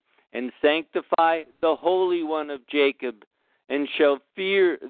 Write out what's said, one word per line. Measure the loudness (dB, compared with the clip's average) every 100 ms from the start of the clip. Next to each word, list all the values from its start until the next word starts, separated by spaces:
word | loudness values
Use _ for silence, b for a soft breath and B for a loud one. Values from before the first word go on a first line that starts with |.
| _ _ _
and | -10 -10 0
sanctify | 0 0 -4 -8 -2 0 2 0 -6 _
the | -2
Holy | 0 0 0 0 -2
One | -2 -6 -6
of | -10 -4
Jacob, | 0 0 0 -8 -10 -18 _ _ _ -8
and | -6 -4 2
shall | 2 2 -6 -8
fear | -2 2 2 0